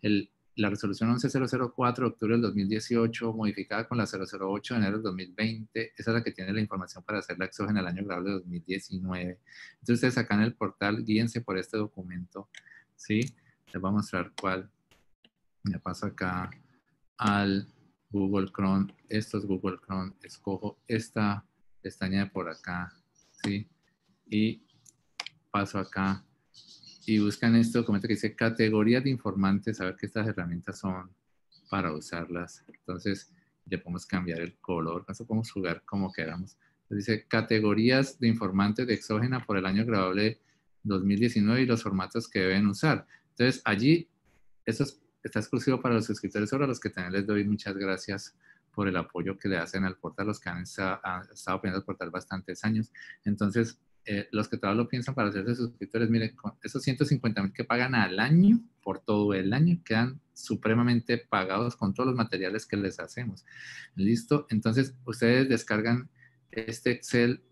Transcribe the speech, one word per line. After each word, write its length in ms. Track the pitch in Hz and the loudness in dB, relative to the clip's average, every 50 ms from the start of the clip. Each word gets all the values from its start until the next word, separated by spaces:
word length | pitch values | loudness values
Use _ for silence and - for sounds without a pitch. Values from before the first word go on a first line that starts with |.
El, 300 | - 107 104 101 - - _ _ _ _ _ | 2 4 2 2 2 -2 _ _ _ _ _
la 160 | - 107 101 | -2 0 0
resolución 400 | 104 104 - 104 98 - 113 113 | 0 0 -2 -2 -2 0 2 2
once 180 | 120 123 120 131 | 2 2 2 0
cero 180 | - 135 131 113 | 0 0 0 0
cero 240 | - 127 127 120 - | 0 -2 -2 -2 -2
cuatro 300 | - 127 123 123 127 127 | 0 0 0 2 2 0
de 80 | 117 | 0
octubre 220 | 110 _ 113 107 117 | 0 _ 0 2 2
del 80 | 117 | 2
dos 120 | 117 101 92 | 2 2 0
mil 140 | 101 98 98 | 0 0 0
dieciocho, 640 | 110 107 - - 120 117 117 113 117 - 120 117 | 0 -2 -2 0 2 2 2 2 0 -2 -4 -4
modificada 560 | 110 113 107 104 95 - 95 _ 101 107 117 - | -4 0 -2 -2 -2 -2 -6 _ -4 -6 -4 -2
con 100 | 127 120 | 0 0
la 80 | 104 | 0
cero 180 | 98 - 95 95 90 | -2 -2 -6 -8 -8
cero 200 | - 95 95 95 | -8 -6 -4 -4
ocho 260 | 98 104 - - 123 | -4 -4 -4 -4 0
de 60 | 117 | 0
enero 180 | 104 98 101 110 | 2 2 0 -2
del 40 | |
dos 120 | 110 101 90 | -4 -4 -6
mil 180 | 92 92 90 - | -6 -10 -12 -6
veinte, 580 | - 107 113 113 110 110 - _ 113 113 113 _ | -4 -4 -4 -4 -6 -10 -8 _ -8 -8 -8 _
esa 160 | - 117 117 | -8 -4 0
es 20 | 113 | 0
la 80 | 117 | 0
que 80 | 113 - | -2 -4
tiene 220 | 101 - 92 92 | -8 -6 -6 -4
la 80 | 98 110 | -2 -2
información 420 | 107 101 101 95 90 87 - 92 87 | -2 -2 -4 -8 -8 -8 -12 -16 -8
para 140 | - 107 101 | -6 -6 -6
hacer 180 | 92 - 87 | -4 -6 -6
la 100 | 87 95 | -6 -6
exógena 340 | 95 - - 104 101 107 101 | -8 -4 -6 -2 0 0 0
del 80 | 92 90 | 0 -2
año 160 | 87 92 101 | -4 -6 -6
grabable 260 | 101 90 87 87 98 | -6 -4 -4 -4 -4
de 60 | 101 95 | -4 -4
dos 80 | 85 | -6
mil 160 | 90 87 87 82 | -8 -10 -10 -6
diecinueve. 760 | - 92 95 - - 98 92 92 92 92 90 90 90 90 - _ _ - - - - - | -6 -8 -8 -6 -8 -8 -6 -6 -4 -4 -4 -4 -6 -8 -10 _ _ -20 -20 -20 -20 -20
Entonces 200 | _ - - 120 | _ 0 0 2
ustedes 220 | 117 120 127 123 127 | 2 2 2 2 0
acá 160 | 113 - 104 | 0 2 2
en 80 | 104 | 2
el 120 | 107 113 113 | 2 2 0
portal, 500 | _ 107 95 - _ 98 101 104 113 117 | _ -6 -6 -4 _ -2 -2 0 -2 0
guíense 360 | 113 107 107 117 117 - 120 | 0 0 2 0 0 -2 -6
por 180 | 117 - 95 92 | -6 -4 -4 -4
este 180 | 90 - - | -4 -4 -4
documento, 720 | 110 107 104 _ - 92 90 90 90 90 - _ 98 101 _ _ - _ - - - _ _ _ | -6 -6 -6 _ -12 -14 -10 -10 -10 -10 -10 _ -16 -16 _ _ -20 _ -20 -20 -20 _ _ _
¿sí? 260 | _ - - 107 107 120 - - _ _ _ _ _ _ _ | _ -4 0 0 0 0 -2 -6 _ _ _ _ _ _ _
Les 80 | - 90 | -8 -4
voy 80 | 90 95 | -2 0
a 40 | |
mostrar 400 | 101 104 101 - - 90 87 - _ - | 0 0 0 0 -4 -4 -4 -4 _ -6
cuál. 300 | - 95 92 92 98 104 _ _ _ _ _ _ _ _ _ _ _ _ _ _ _ _ _ _ _ | -4 -4 -4 -4 -6 -12 _ _ _ _ _ _ _ _ _ _ _ _ _ _ _ _ _ _ _
Me 160 | 104 87 - | -6 -6 -4
paso 260 | _ 90 90 - - | _ -10 -8 -6 -8
acá 440 | 101 - - 95 90 90 90 92 92 - - _ _ _ _ _ _ _ _ _ _ _ - | -8 -6 -4 -4 -4 -4 -4 -6 -8 -12 -16 _ _ _ _ _ _ _ _ _ _ _ -2
al 480 | 117 104 101 101 101 98 98 98 104 - - _ _ _ _ _ _ _ | 0 2 2 4 2 2 2 0 -2 -6 -16 _ _ _ _ _ _ _
Google 400 | 104 101 95 95 101 98 95 90 - | -2 0 0 2 2 2 0 0 0
Chrome, 380 | - 98 95 98 98 98 98 - _ _ _ | 0 2 4 4 4 2 0 -4 _ _ _
esto 300 | - 107 110 - - 107 | -4 -4 -4 -2 -4 -6
es 80 | 104 | -2
Google 320 | 98 95 92 - 98 92 - _ | -2 -2 -2 -2 -4 -6 -6 _
Chrome, 260 | - 98 95 92 95 - _ | -8 -6 -6 -6 -8 -10 _
escojo 560 | - - - - _ 101 98 92 - 104 - _ _ | -20 -20 -20 -10 _ -6 -6 -4 -6 -10 -10 _ _
esta 600 | _ 117 110 113 - _ 113 107 104 104 104 - _ _ _ _ - - - | _ -4 -4 -4 -4 _ -2 0 0 0 -2 -6 _ _ _ _ -20 -20 -14
pestaña 440 | _ 98 - - 95 95 95 98 101 | _ -14 -8 -6 -4 -2 0 0 -2
de 60 | 98 | -2
por 200 | - 98 90 85 | -4 -6 -6 -6
acá, 420 | 78 - - - 90 87 87 87 - _ _ _ _ _ _ _ _ - | -8 -10 -10 -8 -6 -6 -8 -10 -12 _ _ _ _ _ _ _ _ -6
¿sí? 260 | - 107 101 101 104 - _ _ _ _ _ _ _ _ _ _ _ - | -4 -2 -2 -2 -4 -8 _ _ _ _ _ _ _ _ _ _ _ -2
Y 360 | 107 107 107 110 - - _ _ _ _ _ - _ _ _ _ _ _ - - _ _ _ _ | 0 2 2 2 0 -4 _ _ _ _ _ -20 _ _ _ _ _ _ -14 -14 _ _ _ _
paso 280 | - 101 101 98 - 101 | -2 -2 -2 -2 -4 -6
acá 460 | 95 - - 98 98 98 95 98 - _ _ _ _ _ _ - - - - - - - - _ - | -6 -6 -4 -2 0 0 0 -2 -6 _ _ _ _ _ _ -20 -20 -20 -20 -20 -20 -20 -20 _ -2
y 140 | - 110 107 | 2 2 4
buscan 360 | 104 104 101 - - 117 113 | 4 2 0 2 2 6 6
este 220 | 117 113 113 - 120 | 6 6 6 2 0
documento 300 | 113 - 104 98 - - | 2 2 0 0 2 0
que 60 | 110 | -2
dice 200 | - - 107 - | 0 -2 -4 -2
categorías 720 | - 117 113 113 - 113 110 110 107 107 110 120 127 131 | 2 0 0 4 4 2 4 4 4 6 6 4 4 4
de 60 | 139 | 0
informantes, 680 | 131 117 - 104 90 98 95 95 95 101 101 117 104 - | -2 0 -2 -4 0 2 2 4 4 2 2 -2 -4 -2
a 40 | 98 | -4
ver 120 | 92 92 | -4 -4
que 100 | - - | -6 -10
estas 200 | 95 - 113 104 | -6 -4 -2 -2
herramientas 520 | 107 - - 87 85 85 87 85 - 90 - | -2 -2 -4 -4 -4 -6 -6 -8 -10 -12 -6
son 320 | - 98 92 92 92 92 92 _ _ _ _ _ _ _ _ _ _ _ | -6 -6 -6 -6 -8 -14 -20 _ _ _ _ _ _ _ _ _ _ _
para 220 | - 98 92 85 | -4 -2 -2 -2
usarlas. 720 | 78 76 76 - - 85 85 85 87 87 87 87 - - _ - | -4 -6 -8 -8 -8 -8 -6 -6 -6 -8 -8 -8 -12 -20 _ -20
Entonces, 640 | - _ _ - 90 90 - 104 98 98 - _ _ _ _ _ _ _ _ | -20 _ _ -8 -8 -4 -2 -2 -2 -2 -6 _ _ _ _ _ _ _ _
le 120 | - 92 85 | -8 -8 -6
podemos 260 | - 85 87 90 - | -6 -6 -8 -8 -6
cambiar 360 | - - 92 90 87 82 82 | -4 -4 -4 -2 -2 -4 -4
el 160 | 85 87 - | -6 -8 -10
color, 480 | _ - - 90 85 80 82 82 90 - | _ -6 -4 -4 -2 -2 -4 -4 -6 -8
con 80 | - | -10
eso 140 | 95 - 113 | -12 -14 -8
podemos 240 | 117 113 110 113 113 | -4 -2 -2 -2 -4
jugar 320 | - 101 92 87 82 - _ | -6 -6 -4 -4 -4 -6 _
como 280 | - - 101 95 90 | -6 -4 -2 -2 -2
queramos. 460 | - - 82 80 82 87 92 101 - _ _ _ _ _ | -4 -6 -6 -6 -6 -10 -10 -12 -14 _ _ _ _ _
Entonces, 240 | _ _ 101 104 98 | _ _ -6 -6 -2
dice 200 | - 110 107 - _ | -2 -2 -2 -2 _
categorías 920 | - 113 110 - 117 110 107 104 104 107 113 120 127 135 139 135 - _ | 0 0 2 2 2 4 4 4 4 4 4 6 6 4 2 0 -2 _
de 100 | 123 117 | 2 2
informantes 580 | 110 113 107 92 95 98 101 101 104 - 127 | 2 2 0 0 2 2 2 4 2 0 0
de 80 | 123 110 | 0 0
exógena 500 | 95 - - 110 107 117 127 131 127 - | -2 0 -2 0 0 2 0 0 -4 -2
por 100 | - 104 | -2 -2
el 80 | 95 92 | 0 0
año 200 | 95 95 104 110 | 2 2 2 2
grabable 540 | 120 113 98 95 92 92 101 104 110 113 _ _ _ _ _ _ _ _ _ | 2 2 2 2 2 2 2 2 2 0 _ _ _ _ _ _ _ _ _
dos 200 | _ 110 98 95 92 | _ 0 0 2 4
mil 140 | 98 101 98 | 2 4 4
diecinueve 440 | 117 120 117 110 101 107 117 127 | 4 2 4 4 4 4 4 4
y 40 | 131 | 4
los 160 | 120 117 113 | 4 2 0
formatos 460 | - 107 98 92 92 95 - 117 113 - | 0 -2 -2 -2 -2 -2 -4 -6 -6 -2
que 120 | - 104 | -2 0
deben 260 | 92 92 95 98 104 | 2 4 4 4 4
usar. 400 | 104 98 - - 156 135 98 - _ - - _ _ | 2 2 2 2 2 2 2 -2 _ -20 -20 _ _
Entonces, 320 | _ - 120 127 123 - - | _ 2 2 2 2 0 0
allí, 440 | 113 104 98 117 139 160 170 165 _ _ _ _ _ _ _ _ - - _ _ | 0 0 4 6 6 4 4 2 _ _ _ _ _ _ _ _ -20 -20 _ _
eso 180 | - 117 - 139 | -4 0 0 -2
es, 160 | 135 - _ _ _ _ _ _ | -2 -2 _ _ _ _ _ _
está 160 | 107 - 107 | -6 -4 -4
exclusivo 400 | 104 - - 95 - - 131 120 | -4 -2 -2 0 2 2 2 2
para 140 | - 127 120 | 2 2 2
los 120 | 113 - | 2 2
suscriptores, 440 | - 104 - - 95 - 104 104 101 | 0 -4 -4 -4 -4 -2 -2 -2 0
solo 140 | - 135 143 | 0 0 0
a 40 | 135 | 0
los 120 | 123 - | -2 -4
que 100 | - 104 | -4 -6
también 220 | - 95 90 87 | -6 -6 -6 -2
les 140 | 92 98 98 | -2 -2 0
doy 180 | 104 104 104 104 | 2 0 2 2
muchas 320 | 104 104 98 - 104 98 | 2 0 -2 -2 -6 -6
gracias 600 | 95 98 98 95 92 - - 98 98 - - _ _ _ _ - _ _ _ _ | -4 -2 -2 -2 -4 -4 -6 -6 -6 -8 -12 _ _ _ _ -20 _ _ _ _
por 140 | - 101 98 | -2 0 0
el 80 | 90 | 0
apoyo 420 | 90 85 - _ 87 87 92 95 - | 0 -2 -4 _ -6 -4 -4 -6 -4
que 100 | - 101 | -4 -2
le 100 | 95 85 | -2 -2
hacen 260 | 82 87 - 95 98 | -2 -4 -4 -2 -2
al 120 | 92 90 | -2 -4
portal, 300 | _ - 82 - - 98 | _ -10 -10 -6 -4 -4
los 140 | 104 104 - | -4 -4 -6
que 80 | - 92 | -6 -8
han 140 | 87 87 | -8 -8
esta-, 380 | 90 87 - - 98 95 95 - | -10 -10 -6 -4 -2 -2 -4 -4
han 260 | - 95 92 90 95 - | -6 -6 -6 -6 -10 -14
estado 280 | 101 - - - 92 92 | -20 -12 -6 -4 -4 -2
apoyando 200 | - 101 90 95 | -2 -4 -4 -4
al 60 | 95 | -6
portal 260 | - 95 - 92 87 | -6 -8 -8 -8 -8
bastantes 540 | 80 92 90 _ - 95 95 - 90 - - | -8 -8 -8 _ -10 -10 -8 -10 -12 -4 -2
años. 260 | 110 110 110 110 - _ - - - - _ _ | 0 0 0 -2 -4 _ -20 -20 -20 -20 _ _
Entonces, 560 | 101 101 104 107 101 98 117 113 113 - _ _ _ _ _ _ | -4 -2 0 0 0 2 2 0 0 -2 _ _ _ _ _ _
eh, 240 | - 104 101 101 - | -6 -4 -4 -4 -4
los 160 | - 107 104 - | -2 -2 -2 -2
que 80 | - | -4
todavía 260 | 110 - 98 101 113 | -2 0 0 2 2
lo 60 | 120 120 | 0 0
piensan 260 | - 127 120 - 131 | -2 -6 -4 -4 -2
para 140 | 131 110 101 | -2 -2 0
hacerse 260 | 98 98 95 117 120 | 0 -2 -2 -2 -2
suscriptores, 560 | 123 120 117 - _ 101 - - 113 117 110 | -2 -2 -6 -6 _ -14 -6 -2 0 2 4
miren, 240 | 117 113 110 113 - | 2 2 2 -2 -6
con 200 | - - 104 - _ - | -8 -10 -10 -10 _ -14
esos 180 | 110 - 135 | -8 -8 -4
ciento 220 | - - 127 120 147 | -2 -2 0 0 2
cincuenta 360 | 143 151 123 - 117 110 104 | 2 2 2 2 0 0 0
mil 120 | 98 98 | -2 -2
que 100 | - - | -2 -4
pagan 320 | 117 - 117 120 123 131 131 | -2 0 2 2 2 2 2
al 240 | 117 104 92 90 98 | 2 2 2 2 0
año, 420 | 110 135 156 170 190 202 233 233 - - _ _ | 4 6 8 8 10 10 8 6 4 -4 _ _
por 160 | _ 98 92 - | _ -6 -6 -6
todo 340 | _ - 107 104 104 104 101 | _ 2 4 4 4 4 2
el 180 | 95 92 95 | 2 2 2
año, 280 | 110 131 156 175 175 170 - | 4 4 4 4 4 2 0
quedan 360 | - 110 110 120 127 135 151 _ _ | 0 2 2 2 2 -2 -8 _ _
supremamente 840 | _ - - - 113 101 - 110 110 120 120 123 120 117 - - 120 117 | _ -18 -4 -4 -4 0 2 2 4 4 4 4 4 2 2 0 -2 -2
pagados 580 | - _ - 101 95 92 95 101 117 123 - | 0 _ 0 0 2 2 0 0 0 -2 -2
con 180 | - - 98 95 | -2 -2 -2 0
todos 140 | - 127 131 | 0 0 0
los 80 | 127 | 2
materiales 500 | 123 113 110 - 92 95 92 98 113 - | 0 0 0 0 -2 -2 -2 -4 -4 -4
que 100 | - - | -4 -4
les 220 | 101 101 95 82 - | -2 -2 -2 -4 -6
hacemos. 460 | 85 - - - 123 113 95 - _ - - - - - - - - - _ | -12 -12 -10 -8 -8 -8 -8 -10 _ -20 -20 -20 -18 -16 -16 -16 -18 -14 _
¿Listo? 520 | - 95 101 117 226 - - 147 147 - _ | 0 4 4 4 2 2 2 0 0 2 _
Entonces, 460 | 117 104 - 113 113 131 131 131 - - - | -2 2 2 4 4 4 2 2 -2 -12 -8
ustedes 440 | - 107 - 123 117 120 127 135 135 | -8 -2 2 4 6 6 6 6 4
descargan 640 | 123 113 - - 107 107 107 117 120 123 127 - _ _ - - _ _ _ _ | 2 0 2 0 0 0 2 2 2 2 0 -6 _ _ -20 -20 _ _ _ _
este 400 | - 113 113 113 110 - - 127 | -10 -8 -6 -6 -8 -2 0 0
Excel 540 | 120 - - - - 120 120 120 127 - _ _ | 0 0 -2 0 2 4 4 4 2 -2 _ _